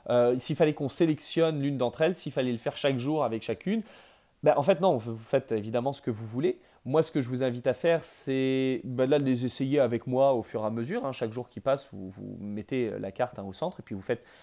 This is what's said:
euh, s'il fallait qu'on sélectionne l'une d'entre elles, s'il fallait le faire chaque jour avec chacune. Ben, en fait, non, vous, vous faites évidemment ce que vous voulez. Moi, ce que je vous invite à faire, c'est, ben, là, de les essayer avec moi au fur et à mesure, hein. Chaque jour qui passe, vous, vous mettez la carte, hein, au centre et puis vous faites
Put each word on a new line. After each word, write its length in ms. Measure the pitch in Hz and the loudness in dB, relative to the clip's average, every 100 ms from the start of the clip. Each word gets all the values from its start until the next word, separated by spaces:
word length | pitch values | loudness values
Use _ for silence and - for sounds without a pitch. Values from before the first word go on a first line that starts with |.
| - | 0
euh, 260 | 123 120 127 | 4 4 4
s'il 160 | - 151 | -2 2
fallait 180 | 156 | 2
qu'on 160 | 147 143 | 2 -4
sélectionne 720 | - 170 151 - - 165 151 | 2 2 2 -2 0 2 2
l'une 160 | 139 139 | -2 0
d'entre 240 | 120 - | -2 2
elles, 140 | 160 185 | 0 0
s'il 160 | - | -4
fallait 200 | 139 127 | -2 0
le 60 | 117 | 0
faire 180 | - - | -4 -2
chaque 220 | 147 131 | 0 0
jour 260 | 127 156 | 0 0
avec 200 | 127 113 | 0 -2
chacune. 400 | - 110 - 226 202 - - _ _ _ | -4 -4 -2 -2 -4 -14 -20 _ _ _
Ben, 140 | - - | 4 4
en 60 | |
fait, 180 | 139 190 | 4 4
non, 160 | 185 139 | 4 2
vous, 160 | 113 | -2
vous 100 | 113 | -10
faites 280 | 113 139 135 | 0 -2 0
évidemment 420 | 113 107 120 127 | -4 -2 -2 -2
ce 80 | 139 | -4
que 80 | - | -6
vous 160 | 110 113 | -6 -6
voulez. 340 | 117 156 - _ _ 123 | -2 -2 -2 _ _ 0
Moi, 160 | 151 | 2
ce 100 | 156 | 2
que 100 | 156 | 0
je 80 | 120 | -2
vous 140 | 127 | -2
invite 220 | 131 123 131 | -2 0 -2
à 60 | |
faire, 300 | 123 170 165 | 0 2 2
c'est, 800 | - - - 135 131 131 131 131 | 0 -10 -2 0 2 2 0 -2
ben, 260 | - 123 131 | -4 0 2
là, 80 | 147 | 4
de 60 | |
les 220 | 135 123 123 | 4 2 0
essayer 340 | - 135 143 | -2 0 4
avec 260 | 127 117 131 | 4 2 0
moi 280 | 127 139 | 4 4
au 100 | 127 | 4
fur 200 | 107 117 | 0 -4
et 20 | 107 | -2
à 40 | |
mesure, 360 | 113 117 226 135 | -2 -4 -4 -4
hein. 80 | |
Chaque 180 | 127 117 | -4 -6
jour 160 | 113 123 | -6 -10
qui 140 | - | -6
passe, 260 | 135 135 - | 0 0 -2
vous, 160 | 101 95 | -12 -12
vous 280 | 101 101 98 | -12 -12 -10
mettez 480 | 101 104 104 131 117 98 | -8 -8 -4 -2 -2 -4
la 140 | 98 | -8
carte, 260 | - 123 - | -4 -4 -4
hein, 40 | |
au 100 | 98 | -10
centre 260 | 95 139 - | -6 -6 -6
et 40 | |
puis 120 | - 101 | -10 -10
vous 60 | |
faites 240 | 95 120 - - | -4 -4 -4 -20